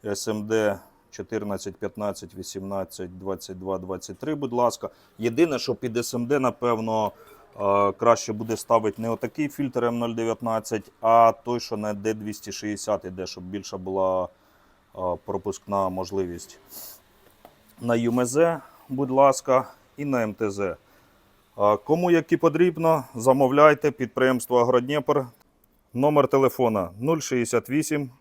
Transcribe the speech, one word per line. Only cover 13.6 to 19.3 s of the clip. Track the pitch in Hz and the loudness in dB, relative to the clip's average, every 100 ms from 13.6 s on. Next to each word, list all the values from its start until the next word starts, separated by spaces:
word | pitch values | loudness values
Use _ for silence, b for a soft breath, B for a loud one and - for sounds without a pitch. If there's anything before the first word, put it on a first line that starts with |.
| 95 98 | -10 -10
була, | 92 95 95 92 | -6 -2 0 0
е, | 90 b b b b b _ - 90 85 | -4 b b b b b _ -8 -6 -6
пропускна | - 98 101 - - 101 95 | -6 -6 -6 -10 -6 -2 -2
можливість. | 92 92 98 90 85 - - _ B B B _ _ _ _ - _ _ _ | -4 -6 -4 -6 -8 -16 -20 _ B B B _ _ _ _ -20 _ _ _
На | 120 117 | -2 0
Ю | 117 | 2
М | 120 123 | 0 0
З, | 139 165 160 B B B | 2 2 0 B B B
будь | 131 135 | -6 0
ласка, | 131 139 | 4 4